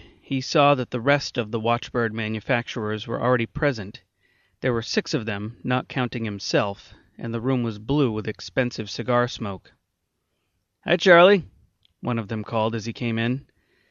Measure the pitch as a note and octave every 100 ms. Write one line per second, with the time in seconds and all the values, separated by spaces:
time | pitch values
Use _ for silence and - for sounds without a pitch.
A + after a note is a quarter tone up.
0 | - _ - C3+ - D#3 C#3+ C3+ A#2 B2
1 | B2 C#3+ - B2 G#2+ A2+ A2+ A#2 - B2
2 | A2+ A2 G#2+ A2 - A#2+ - B2 G#2+ G#2+
3 | A#2 A#2+ A#2+ B2 A#2 - D3 A2+ G2 -
4 | _ _ _ _ _ _ C3 A#2 - G#3
5 | - C3+ A2 G2+ G#2+ A#2+ - B2+ - C#3
6 | B2 A#2+ A2 G2+ - D3+ G#2 G2+ - -
7 | _ - A#2 A2+ B2 B2+ A#2 G#2+ A2 D3
8 | B2+ G#2+ G#2 - - C#3 B2 - G#2+ -
9 | A#2 A#2+ A#2+ - G2+ F#2 - _ _ _
10 | _ _ _ _ _ _ _ _ - F3
11 | F#3+ E3+ F#3 G3+ - _ _ _ _ _
12 | B2 A#2 G2+ A2 G#2+ A#2 A2 A2+ G#2+ -
13 | A#2+ A2+ A#2 C3 - _ _ _ _